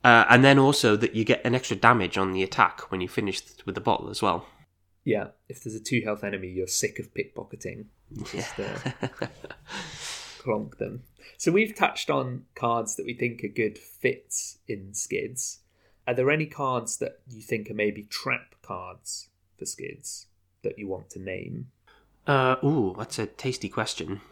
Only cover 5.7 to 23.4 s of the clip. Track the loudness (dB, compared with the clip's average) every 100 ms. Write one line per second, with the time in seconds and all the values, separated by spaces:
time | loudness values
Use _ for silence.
5.7 | -12 -2 -2 0 -4 -6 -6 -8 -6 -4
6.7 | -2 -4 -6 -12 -8 -8 -8 -14 -12 -12
7.7 | -12 -16 _ _ -12 -10 -8 -10 -8 -8
8.7 | -6 -8 -6 -8 -6 -10 -10 -18 -18 -14
9.7 | -12 -12 -12 -12 -12 -14 -12 -4 -4 -4
10.7 | -8 -10 -10 -16 _ -20 -4 2 2 2
11.7 | 2 0 0 -2 -2 -2 -8 -12 -4 0
12.7 | 0 -2 -6 -8 -4 -4 -4 -8 -2 -2
13.7 | -2 -20 -2 -2 -2 -6 -10 -10 -14 -10
14.7 | -10 -10 -10 -6 -6 -6 -8 -10 -12 _
15.7 | _ _ _ -4 0 2 2 -2 -4 -2
16.7 | -2 -4 -6 -8 -10 -20 -18 -6 -6 -4
17.7 | -2 -2 -2 -10 -8 -6 -6 -8 _ -12
18.7 | -12 -12 -16 -14 -14 -14 _ _ -14 -12
19.7 | -10 -12 -12 -14 -16 -18 _ _ _ -8
20.7 | -6 -8 -8 -10 -12 -8 -8 -8 -10 -12
21.7 | _ _ _ _ _ 0 2 4 2 2
22.7 | 2 0 -2 -10 -6 -6 -6